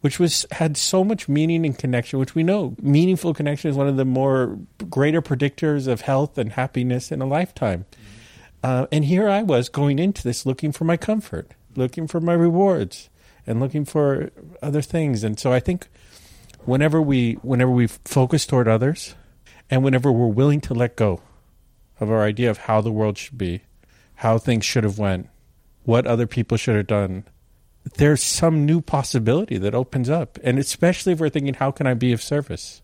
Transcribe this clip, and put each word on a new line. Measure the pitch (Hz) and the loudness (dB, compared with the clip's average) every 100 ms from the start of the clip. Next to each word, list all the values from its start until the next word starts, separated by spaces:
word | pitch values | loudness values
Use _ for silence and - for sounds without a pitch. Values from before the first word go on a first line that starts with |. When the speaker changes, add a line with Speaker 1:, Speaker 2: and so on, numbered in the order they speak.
Speaker 1:
which | 143 - | -2 2
was, | 175 - - | 0 0 -6
had | - 160 147 | -2 -2 -2
so | - 190 | 0 2
much | 190 220 - | 0 -2 -2
meaning | 143 160 165 165 | 0 2 2 0
and | 127 | -2
connection, | 131 123 117 135 | -2 -2 -2 -2
which | 131 165 | -2 0
we | |
know | 165 202 151 - | 0 0 -2 -4
meaningful | 139 143 180 185 170 | 2 4 4 2 -2
connection | 156 147 147 160 | -2 -2 -2 -2
is | 139 | 0
one | 139 | 0
of | 135 | 0
the | 131 | 0
more | 127 135 131 123 98 - _ 190 | 2 2 2 0 -4 -14 _ -6
greater | 151 143 160 | 0 2 2
predictors | - 131 143 - 156 147 131 | 0 -2 -2 -2 -2 0 -2
of | 117 | -4
health | - 135 147 - | 0 0 0 -4
and | 110 | -4
happiness | 107 131 - 123 123 - | -4 -4 -2 -2 -4 -4
in | 147 | -6
a | 131 | -2
lifetime. | 147 180 - 113 90 98 | -2 -4 -4 -2 -2 -8
Speaker 2:
Mm-hmm. | - 104 - - - - _ | -20 -20 -20 -20 -20 -20 _
Speaker 1:
Uh, | 127 127 139 | -2 -2 0
and | 151 143 | 0 2
here | 180 214 | 2 2
I | 196 | 2
was | 214 127 123 | 2 0 0
going | - 143 139 | 0 0 2
into | 185 196 | 0 -2
this | 123 113 127 | -4 -4 -4
looking | 131 151 | -4 -4
for | 143 | -2
my | 165 170 | -2 -2
comfort, | - 214 - - - - _ - | -2 -4 -4 -10 -10 -18 _ -4
looking | 127 - 160 | -4 -4 -6
for | 170 | -2
my | 170 | 0
rewards, | 170 170 170 196 175 95 - - _ _ _ - | 4 4 4 2 2 -2 -8 -20 _ _ _ -6
and | 113 | -2
looking | 131 151 143 | -2 -4 -2
for | 160 143 135 - - 151 180 | 0 2 0 -4 -12 -20 -10
other | 151 147 | -4 -4
things. | 135 170 151 117 | -2 -2 0 0
And | 107 104 | -2 -2
so | 135 | 0
I | 127 | 0
think | - 180 - _ - - - - - - - | 0 -4 -6 _ -20 -20 -20 -20 -20 -12 -2
whenever | 131 151 160 | 2 2 2
we, | 151 131 120 113 | 2 2 2 -2
whenever | 123 127 127 | -2 2 4
we | 123 117 | 4 2
focus | - - - 127 156 - | -2 -2 2 2 2 0
toward | 131 113 | 2 4
others, | 110 131 170 - - - _ _ - _ | 2 2 -2 -8 -20 -20 _ _ -20 _
and | 131 | 0
whenever | 135 131 135 | 2 2 2
we're | 120 120 | 2 2
willing | 107 139 147 | 4 2 2
to | - 120 | 0 -2
let | 120 - | -2 2
go | 107 87 - _ _ _ _ _ _ _ | 0 0 -8 _ _ _ _ _ _ _
of | 107 | -2
our | 110 | 2
idea | 107 104 120 | 0 2 0
of | 104 | -2
how | - 110 | 0 0
the | 110 | 2
world | 107 107 101 | 0 -2 -2
should | - 123 | -10 -6
be, | 92 87 _ _ _ _ _ - | -6 -6 _ _ _ _ _ -4
how | 113 113 | 0 0
things | - 113 - | 2 -2 0
should | 127 | 0
have | 107 101 | -2 -2
went, | 101 92 90 _ _ _ _ _ - | -2 -2 -6 _ _ _ _ _ 0
what | 117 123 | 2 2
other | 117 117 | 0 0
people | - 110 117 | -2 -2 -2
should | - 107 | 0 0
have | 98 | 0
done, | 104 95 92 - _ _ _ _ _ - - | 0 -2 -6 -12 _ _ _ _ _ -16 2
there's | 147 143 | 4 4
some | - - 165 160 147 | 0 0 2 2 2
new | 170 | 2
possibility | - 143 131 127 110 139 214 101 | 0 -4 -2 0 2 0 0 -2
that | 98 | -2
opens | 113 127 135 123 | -2 -2 -4 -2
up. | 160 147 - | -2 -4 -6
And | 127 127 | -2 0
especially | 139 - 170 185 - | -2 0 0 0 -2
if | 165 | 0
we're | 160 | 0
thinking, | 151 139 127 | -2 -4 -2
"How | 135 | -4
can | - 139 | 0 -2
I | |
be | 123 123 | 2 2
of | 117 | 0
service?" | - 147 143 82 - - | 0 -4 -4 -10 -12 -20